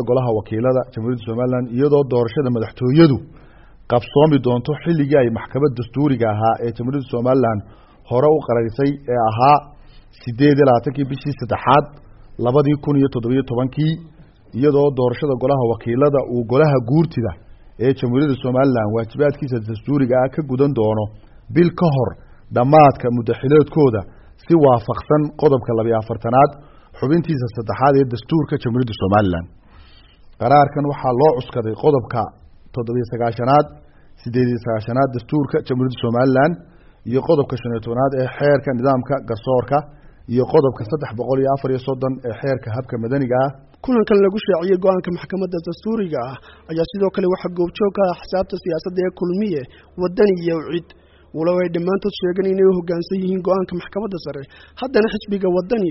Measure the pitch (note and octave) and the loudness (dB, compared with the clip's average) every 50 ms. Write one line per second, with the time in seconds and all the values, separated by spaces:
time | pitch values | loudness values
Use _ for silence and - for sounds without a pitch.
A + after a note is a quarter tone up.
0 | B2 A2+ B2 C3 B2+ B2 A2+ G#2+ G2+ - A2 A2 A#2 B2+ C3 B2+ A#2+ - - A#2 | 0 0 0 0 0 0 -2 -2 -2 -4 -4 -2 0 0 0 0 -2 -4 -8 -8
1 | A2 A#2+ B2+ A#2+ G#2 A2+ A2 A#2 B2 B2+ B2+ B2 B2+ B2 A2+ A#2+ C#3 D3 C#3+ C#3+ | -4 -4 -4 -6 -6 -8 -4 -4 -2 -2 -2 -2 -4 -4 -2 0 2 4 4 2
2 | C#3+ B2 B2+ A#2+ A#2+ A#2 - D#3 C#3+ B2+ B2 A#2 A2 G#2+ - - B2+ B2+ C3+ D#3 | 2 2 0 0 0 0 -2 -2 -2 -2 -2 -2 -4 -6 -6 -4 -2 2 6 6
3 | E3 D#3 C3 A2 - - - - - - - - - - - - - - A#2+ A#2+ | 6 6 6 2 -4 -10 -20 -20 -20 -20 -20 -20 -20 -20 -20 -14 -6 -2 -2 -2
4 | - - - C#3+ D3 D#3 D3 C3+ A2+ B2 B2 A#2+ A#2+ - D3+ C#3+ - E3+ E3+ D#3 | 0 0 2 4 4 4 4 2 2 0 -2 -2 -2 -4 -6 -6 -2 -2 0 0
5 | C#3+ C3+ D3+ C#3+ B2+ A#2+ A2+ G#2+ - - - C3+ C#3+ D3 B2 B2+ A#2+ - - C3+ | 0 2 4 2 2 2 0 -4 -8 -6 -4 -2 -2 -2 -2 -2 -8 -8 -4 -2
6 | D3 D3 C3+ A2+ A2+ A2 G#2 G#2 A2 A2+ A2+ - A2+ A#2 A2+ - A#2+ B2 C3+ C#3+ | 0 0 2 2 0 0 0 0 0 0 0 0 -2 -6 -6 -4 -6 -4 -4 -4
7 | C3 - - A#2+ B2+ B2+ C3 C3+ B2 A2+ A2 G#2 - - - - - - _ _ | -6 -4 -4 -2 0 2 2 2 2 2 0 -2 -6 -10 -18 -20 -20 -20 _ _
8 | - - A#2+ B2 C#3 D3+ D#3 D#3 - - A#2+ A#2 A#2 A2+ A2 - C#3 C#3+ C#3+ C#3 | -10 -4 0 2 2 4 2 2 0 -2 0 0 0 -2 -2 -2 0 0 -2 -4
9 | - - B2 B2 A2+ A2 G#2+ A2+ B2 C#3 D3 C#3 - - - - - - - - | -4 -4 -2 0 0 0 0 2 4 4 4 4 2 -4 -20 -20 -20 -20 -20 -20
10 | - - - - - B2 A#2 A2+ C#3+ D3 C#3+ C3+ D3 C3+ B2 A#2 - D3 B2+ C#3 | -20 -20 -20 -16 -12 -8 -2 2 4 4 6 6 6 6 4 4 2 -2 -4 -4
11 | C#3+ B2+ C#3 C3+ - D3 C#3 - B2 G#2 G2 - - - C3 D3 D3 - - - | -6 -6 -6 -8 -8 -8 -8 -8 -6 -6 -4 -2 0 2 2 2 2 0 -8 -20
12 | - - - - - - - - A2+ A#2+ B2+ D3 C#3+ C#3+ D3 C#3+ C#3+ D3+ D3 C#3 | -20 -20 -20 -20 -20 -18 -8 -4 -2 0 2 2 2 2 0 -2 0 0 2 2
13 | C3+ C3+ - C3 A2+ A#2 B2+ C3+ C3 C3 B2 A#2 B2+ C3 C3 - D3+ D#3 E3 D#3+ | 2 2 0 -2 -2 -2 -2 -2 -2 -2 -4 -4 -4 -4 -2 -2 -2 -2 -2 -4
14 | E3 - - - - - _ _ _ - - A2 C3+ D3 C#3 C#3+ C#3+ D3 C3+ B2 | -8 -18 -20 -20 -20 -20 _ _ _ -12 -4 0 2 2 4 4 2 2 0 0
15 | B2+ B2 B2 - - C#3+ C3+ A#2+ B2 C3 C#3 C3+ B2 A2+ A#2 A2 - A#2 A#2+ C3 | 0 -2 -2 -2 -2 -2 -2 0 0 0 0 2 0 0 -2 -2 -4 -4 0 2
16 | C#3+ D3 C#3 C3+ - - B2 A#2+ A#2 A2 A#2+ C3+ D#3 D3+ C#3+ C3 A#2 G#2+ C3+ D#3+ | 2 2 2 2 -2 -2 -4 -4 -2 0 2 2 4 4 2 0 0 0 2 2
17 | E3+ D#3+ - C3 A2 G#2 E2+ - - - - - - - - - G#2 C3 C3+ - | 2 0 0 -4 -4 -4 -6 -10 -16 -20 -20 -20 -20 -18 -8 -2 0 0 0 0
18 | - B2 A#2+ C3 D3+ D3+ C3 A#2+ - B2+ B2 B2+ C3+ C#3 B2+ A#2 A2 G#2 A2 A2+ | 0 0 0 2 2 0 0 -2 -2 -2 0 2 2 2 2 0 0 -2 -2 -2
19 | A2+ G#2 - C3 D3 D3 C#3 - D3+ C3 B2+ A#2 A2 G#2+ A2+ G#2+ - - C#3+ D3 | -4 -4 -2 0 0 0 0 -2 -6 -6 -6 -6 -6 -6 -10 -8 -4 -2 0 0
20 | C3+ A#2 B2 B2+ B2+ C3+ - - D#3 C3+ C3 B2+ C#3 C#3+ C#3 A#2 G#2+ G#2+ G#2+ G#2+ | 2 2 2 2 0 0 -2 -4 -6 -4 0 0 2 2 2 2 0 0 0 -2
21 | G#2+ G#2+ G#2+ - - - - - - - A2+ D3+ F3 E3+ - - F3+ E3 C#3+ C3+ | -4 -6 -8 -16 -20 -20 -20 -20 -12 -4 2 2 2 2 2 2 0 2 2 0
22 | A#2+ G2 - - - - - - - - A2 A#2+ B2 C3+ D3+ D#3 D3+ C#3 B2+ - | -2 -2 -6 -10 -20 -20 -20 -20 -12 -4 0 0 2 6 8 8 8 8 6 2
23 | - B2 A#2+ A#2+ A2+ A2 A#2 - - B2+ D3 D#3 C#3+ - - D#3+ D3 C3 A2 G#2 | -2 -2 -2 -2 -2 -2 -4 -2 0 4 6 6 4 4 4 4 4 4 4 0
24 | F#2 - - - - - - - - - E3 E3+ D3 C3+ B2 A#2 A2+ - B2 B2 | -4 -8 -16 -20 -20 -20 -20 -10 -2 2 4 6 6 6 4 4 2 -2 -6 -6
25 | - - D3 D3+ D3+ D3 D3 - - D3+ C3+ B2+ G#2 - A#2+ A2+ A2 A#2 A2+ A2 | -2 0 0 2 0 -2 -2 2 2 2 2 2 0 -2 -2 0 0 0 0 0
26 | A2 - A#2 A2 - A#2 A#2 C3 C#3+ D3 C#3 - - - - - - - - - | -2 -4 -8 -6 -4 2 4 4 4 4 2 -4 -20 -20 -20 -20 -20 -18 -10 -6
27 | - B2+ D#3 F3 - - D#3+ C3 B2 A#2+ - - A2+ - G2 - B2+ C#3+ C#3+ C#3 | -2 0 0 0 0 -2 -4 -4 -4 -6 -8 -8 -8 -6 -4 2 2 4 4 4
28 | C#3 B2+ A#2+ A2+ - - D#3+ D#3+ C#3+ - D#3 C3 - B2 A2+ B2 B2+ A#2+ G#2 - | 2 2 -2 -8 -6 -2 0 0 0 0 -4 -4 -4 -2 -2 -2 -2 -2 -4 -4
29 | - F#2+ G2 G#2+ G#2+ F#2+ F2 E2 E2+ - - - _ - - - - - - - | -2 2 2 4 2 2 0 -4 -6 -10 -16 -20 _ -20 -20 -20 -20 -20 -20 -20
30 | - - _ _ - - - - A2 A#2+ C#3 D3 C#3+ C#3 C#3+ D3+ C#3+ C#3+ C#3+ - | -20 -20 _ _ -20 -20 -10 -4 0 4 6 6 6 4 2 -4 -4 -4 -4 -4
31 | - C3 B2 A#2+ D3 D#3 - B2+ - - - B2+ A2 A2 G#2+ - - D3+ C#3+ C3 | -2 -2 2 4 4 4 4 2 -4 -6 -6 -6 -6 -6 -4 0 2 2 2 2
32 | G#2+ - - A#2 G#2 E2 - - - - - - - - - C3 A#2 A2+ A#2 B2 | 0 -2 -4 -4 -4 -6 -8 -18 -20 -20 -20 -20 -20 -14 -8 -8 -6 -4 -4 -4
33 | A#2+ G#2+ - A#2 A#2 A#2 A2+ - A#2+ B2 C#3 D3 D3+ D3+ - - - - - - | -4 -4 -4 -4 -2 -2 -2 -2 0 4 4 4 4 2 -4 -20 -20 -20 -20 -20
34 | _ - - - - B2+ A2+ B2 B2+ B2 B2 A#2 A2 A#2+ A2+ A2 G#2 - A#2 B2+ | _ -20 -20 -14 -10 -4 0 0 2 2 0 -2 -4 -4 -4 -4 -4 -4 -2 0
35 | C#3 C#3 A#2+ A#2+ A2+ - - D3+ C#3+ B2+ - D#3 C#3+ - C3+ B2+ B2+ C3 B2 - | 0 0 -2 -6 -6 -4 -2 -2 -2 0 -2 -4 -2 -2 -2 -2 -2 -2 -4 -4
36 | - A#2+ A2+ A#2+ C3 C3+ C3 B2+ C#3 D#3+ F3 - - - - - - - - _ | -4 -2 0 2 2 2 4 4 2 2 0 -4 -10 -20 -20 -20 -20 -20 -20 _
37 | - G#2+ A#2 C3 - - E3+ D3 C3 - C3+ A#2+ - A#2+ A#2 A2+ A2 A#2 A#2 B2 | -8 -4 -2 -2 0 2 2 2 0 -2 -4 -8 -6 -6 -8 -6 -6 -6 -2 0
38 | C3+ C#3 C3+ C3 C3 B2 - - C#3+ D3 C#3+ C#3 C#3+ C#3+ C3 A#2 A#2+ C3+ C3+ B2+ | 0 0 0 -2 -4 -4 -4 -2 0 2 2 2 0 -2 -4 0 0 0 0 0
39 | B2+ C3 C#3 C3+ C3+ G#2 A2+ G#2+ - C3 C3 B2+ A#2+ - C#3 D3 D3 - - - | 0 -2 -4 -4 -4 -6 -8 -6 -2 0 0 0 0 0 -2 -2 -2 -4 -16 -20
40 | - - - - - - A#2 B2 B2 B2 D3 D#3+ C#3+ C3+ A#2 - A#2 - E3 D3+ | -20 -20 -20 -20 -10 -4 -2 -2 0 2 2 2 2 2 0 -4 -8 -6 -6 -6
41 | C3+ G2+ G#2 A2 A#2+ A#2+ C3+ C3+ C3+ C3+ C#3 C#3 - C3+ C3 B2+ B2 - C3+ B2+ | -8 -8 -8 -8 -4 -2 -2 0 0 0 0 -2 -2 -4 -4 -4 -4 -6 -6 -4
42 | C3 C3 C3+ B2 - A#2+ G#2+ - - C#3 C3+ A#2+ - A#2 G#2+ B2 C3 - - A#2 | -4 -6 -6 -6 -8 -10 -10 -6 -4 -4 -4 -4 -6 -8 -8 -8 -8 -8 -8 -6
43 | A2+ A#2 C3+ C#3 C3+ A#2+ B2 B2+ C3 C#3 C3+ - - - _ - - - B3+ A#3 | -4 -2 -2 -2 0 0 0 0 0 0 -2 -8 -18 -20 _ -12 -4 0 0 2
44 | G#3+ - A3 G3+ G3 G3 F#3+ G#3+ - - F#3 D#3+ E3 F#3+ F#3+ F3+ F3+ F#3 F#3+ F#3 | 2 4 4 4 4 4 2 -2 -2 0 0 0 2 0 0 2 2 2 0 0
45 | F3+ F#3 F3+ E3+ - - F#3+ F#3 G3 F3+ F3+ E3 E3 F3 E3+ - - G#3+ A3+ A3+ | -2 -4 -8 -8 -8 -8 -6 -6 -6 -4 -6 -8 -8 -8 -12 -8 -6 -4 -4 -4
46 | G3+ F3 D3+ C3+ A#2 C3 C3+ - - - - - - - E3 D#3+ E3 - - G3 | -4 -4 -4 -6 -6 -8 -10 -14 -18 -20 -20 -20 -14 -8 -4 -4 -4 -4 -2 -2
47 | G3 F#3+ - - F#3 F3+ F#3 F#3 - F3 F3+ F3 F3 F3 - - G#3+ G3+ F#3+ - | -2 -2 -2 0 -2 -2 -2 -2 -4 -8 -4 -4 -4 -4 -2 -2 -2 -2 0 0
48 | G3 F3+ E3+ - - - - F#3 F#3+ - - F3+ - F#3 D#3+ D#3+ - F#3+ F3+ F#3 | 0 0 0 -4 -8 -6 -4 -4 -4 -4 -6 -8 -6 -4 -6 -4 -6 -6 -4 -4
49 | F3+ F#3 F3+ - F#3 F3+ F3 F#3+ A3 G#3+ F3 C#3+ B2 - - - - - - - | -4 -4 -4 -4 -4 -4 -2 -2 -2 -2 -4 -6 -8 -10 -18 -20 -20 -16 -8 -6
50 | F3+ F3+ F3+ G3 G#3 G#3 F#3+ F3 E3+ E3+ E3 E3 D3 G#2+ D#3 E3+ E3 - - _ | -6 -4 0 2 4 4 2 2 0 -2 -2 -4 -4 -6 -6 -8 -8 -8 -20 _
51 | _ _ _ _ _ _ - D3 D#3+ E3+ F3+ F3+ F3+ F3+ E3+ F3 E3+ F3+ F#3+ G3 | _ _ _ _ _ _ -8 -4 -2 0 0 0 -2 -2 -4 -4 -4 -2 -4 -2
52 | - G3+ F#3+ - - F3+ F3+ F#3+ F#3+ F#3+ F#3+ F#3+ F#3+ F#3+ F#3+ F3+ E3+ E3+ F3 E3+ | -4 -6 -6 -4 -4 -4 -2 -2 -2 0 2 2 4 2 2 2 -2 -4 -4 -6
53 | E3+ - G3 G3 F#3 F#3 F#3+ F#3+ E3+ F#3 F#3 G3 F#3 F#3 F3 F3 - - - G3+ | -4 -6 -4 -4 -2 -2 -4 -2 0 0 0 0 -2 -4 -6 -10 -10 -8 -10 -8
54 | G#3+ G#3+ F#3+ E3 - D3+ C#3+ C#3+ C#3 - - - - - - - B3 C4 C4+ G#3+ | -8 -8 -8 -10 -10 -10 -12 -12 -14 -16 -20 -20 -20 -20 -12 -10 -6 -2 0 2
55 | G#3+ A3+ - G#3+ - - G3+ G3 F#3+ F#3 F3+ F3+ F3+ F#3 B3 A3+ G3 E3+ | 2 0 -2 -6 -6 -4 -4 -2 0 0 0 0 0 -2 -2 -2 -2 -2